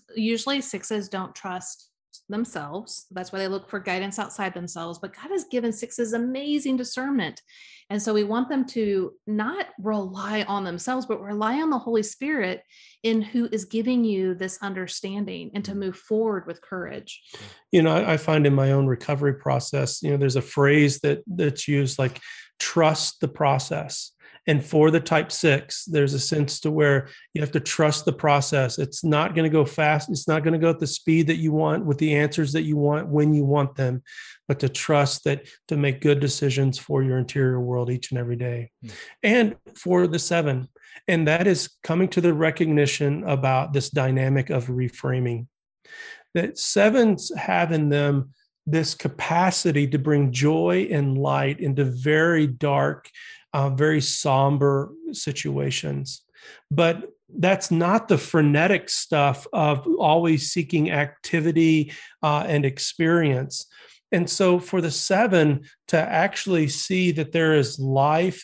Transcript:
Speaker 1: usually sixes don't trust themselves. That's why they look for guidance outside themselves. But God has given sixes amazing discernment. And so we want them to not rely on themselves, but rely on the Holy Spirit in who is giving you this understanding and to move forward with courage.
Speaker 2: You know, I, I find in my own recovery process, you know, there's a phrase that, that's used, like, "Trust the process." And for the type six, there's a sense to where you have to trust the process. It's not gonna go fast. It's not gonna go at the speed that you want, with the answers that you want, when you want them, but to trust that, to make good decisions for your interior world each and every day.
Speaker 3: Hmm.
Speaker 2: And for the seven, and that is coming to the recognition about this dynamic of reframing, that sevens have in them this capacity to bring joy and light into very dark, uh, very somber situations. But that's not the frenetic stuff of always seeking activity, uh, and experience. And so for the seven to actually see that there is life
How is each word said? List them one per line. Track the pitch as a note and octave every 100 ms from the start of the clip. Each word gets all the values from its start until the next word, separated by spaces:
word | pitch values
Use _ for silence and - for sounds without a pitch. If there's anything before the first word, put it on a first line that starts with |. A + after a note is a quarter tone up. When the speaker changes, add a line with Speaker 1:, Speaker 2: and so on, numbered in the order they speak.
| _ A3+
Speaker 1:
usually | A3 A3+ C4+ C#4
sixes | C4 F#3+ - G#3+ G3
don't | G3 F#3 -
trust | F#3+ F3+ - - _ _ _ - -
themselves. | G#3 A#3 D#3 C#3+ F3+ A3+ - -
That's | F#3 F3+
why | F#3+
they | F#3+
look | F#3+ -
for | G3+
guidance | F#3+ F#3 G3 A3
outside | G3 - F#3+
themselves. | F3+ F3 E3+ E3+ E3+
But | G3 -
God | D4+
has | F#4+ -
given | B3 A#3
sixes | A3 A#3 - A3+
amazing | A#3 B3 C4 D4 D4 C#4 C4
discernment. | B3 B3+ C#4 C4+ D#3+ - _ - - - _
And | G3+
so | G#3+
we | G#3+
want | G3+ A#3 B3+
them | C4+ B3+
to | A3+ G#3 G3 F#3 - -
not | G#3+ A3 F#4+ - -
rely | G3+ G#3+ F#3+ F#3+ G3+ G#3+ F#3+
on | G3+
themselves, | F#3+ E3+ B3+ B3+ B3
but | G#3+
rely | G3 G#3 A3 C#4
on | D#4+
the | C4
Holy | A#3 A3+
Spirit | G#3+ - C#4+ D4 F#3 F#3 - - - _
in | A3+ A3
who | G#3+ A#3+ A#3
is | A3 F#3
giving | A3+ A3+ B3
you | A3+ G3 F#3
this | F3+ F#3 -
understanding | G3+ F#3+ F3+ - G3 G3+ G3+ F3 E3
and | G3+ G3+
to | G3+
move | F#3+ F#3
forward | - A3 A3 G3 E3+
with | D#3+
courage. | - F#3 E3 C#3 - - _ - G2 - _
Speaker 2:
You | F3+
know, | D#3+ D#3+
I, | -
I | D#3
find | - D#3 C#3+
in | C#3
my | C3+
own | C#3 C3+
recovery | A#2+ - C#3+ C#3+ C3+
process, | C#3 B2+ - C#3 C3+ -
you | D3+
know, | C#3+
there's | C#3 C3
a |
phrase | - D3 C#3 D3 C#3+ C3+
that, | D3 D3 -
that's | F3+ D3+ C#3 -
used, | C#3+ C3 -
like, | B2+ - - - - _
"Trust | - E3+ D#3+ D#3 - -
the | C#3
process." | - D3 C#3 - D3 - - - _ - - -
And | D3
for | - D#3 D#3
the | D#3+
type | - D#3 E3
six, | - D#3+ C3+ - - -
there's | D#3 C#3
a | C#3
sense | - D3+ C#3+ -
to | D#3
where | D#3 D3 C#3 C#3 - -
you | D#3
have | D3
to | D3+
trust | - - D3+ - -
the |
process. | C#3 D3+ C#3+ C#3 C#3+ B2+ -
It's | C#3 -
not | E3 D3+ F3
gonna | E3 D#3+
go | D#3 C#3+
fast. | - D3+ D3+ D3+
It's | D3 -
not | D#3
gonna | D#3+ D#3+
go | E3
at | E3
the | D3+
speed | - - D#3+ D3+
that | D#3+
you | D#3+
want, | D3+ D#3 D#3
with | D3+ C3+
the | D#3
answers | D3 D3 D#3 C#3+
that | D#3
you | D#3 D3+
want, | C#3+ D3+ D#3+
when | D3 D3+
you | D3+
want | C#3 D3 C3+
them, | C3+ B2+ B2+ - - - - -
but | C#3
to | C3
trust | - - D3 C#3 -
that, | D3 C#3+ - - -
to | D3
make | C#3+ C3
good | D3+ C#3
decisions | C#3+ - C#3+ B2+ C3+ C3
for | - C#3
your | C3+ B2+
interior | A#2+ C#3+ B2+ B2+
world | B2 B2 A#2+
each | B2+ -
and | B2
every | A#2+ A#2+
day. | B2 A#2+ A#2 _
Speaker 3:
Hmm. | A#2 - - -
Speaker 2:
And | G#3 A#3+ G#3+ - -
for | - F3 F3+ F3
the | E3
seven, | - E3+ D3 B2+ B2+ _ - - -
and | E3 D3+
that | E3 F#3+
is | F3+ - -
coming | - E3+ F#3
to | F3+
the | E3+ D3+
recognition | D#3+ D#3 D#3+ D3 C#3 - C#3+ D3
about | G3 C3+ C3 C3 D#3
this | C#3 -
dynamic | C#3+ C3 C3 C3+ C#3 C3+
of | C3 B2
reframing, | B2+ B2 - C3+ B2+ B2 A#2 A#2+ _ _ _ _ - - - _ F3
that | F3+ -
sevens | - G3+ G#3+ B3+ A3 F#3+ - E4
have | - F3 E3
in | D#3+ D3
them | D3 C#3+ C#3 C3+ _ _ _ -
this | D#3+ D3+
capacity | - - - - E3+ F#3 - F3+ C#3+ C#3
to | C#3+
bring | C#3+ D3 C#3
joy | B2 D3 D#3+ F3 F3+ -
and | D3+ C#3 C3+
light | C#3 C#3 C#3 C#3+
into | C#3+ C3+
very | C3+ B2 C#3 D#3 E3+ E3 D3+
dark, | A#2+ D3 C#3 C#3+ C#3+ - - - - _
uh, | C#3+ C#3
very | C3 D3+ D#3
somber | C3+ - D3 C3+ C#3 C#3+ C#3 C#3 C#3+ - D#4+
situations. | B3+ D3+ C#3 D3 C3+ C#3 - - C#2 C2+ - _ _ - - _
But | D3+ E3 F3 G4 - _
that's | - F3+ F#3+ -
not | E3 E3+ A3 A3+
the | D#3
frenetic | - E3 D3 C#3+ F#3 F#3+ -
stuff | - - D3+ C#3+ C3 -
of | G#3+ D3+ C3+ - E4
always | D#3+ E3 E3+ D3+ -
seeking | F3 C#3+ D#3+ D#3+
activity, | D#3 C#3+ - - E3+ D#3+ D#3+ E3 D#3 D3 - - -
uh, | D3+ D3 -
and | D3 C#3
experience. | C3+ - - E3 E3+ D3+ B2+ C#3 - - - - - _
And | F3 F3
so | - F#3 F3+
for | F3+ F#3
the | E3
seven | - - G3 A3+ F3+ D3+ C#3 - _ -
to | D#3+
actually | - D#3+ G3 - G3 E3+ D3
see | - - F#3 F3+
that | D#3 D#3
there | E3 D#3+
is | D3+ C#3 -
life | C3+ C3+ C#3+ D#3+ F#3 F3+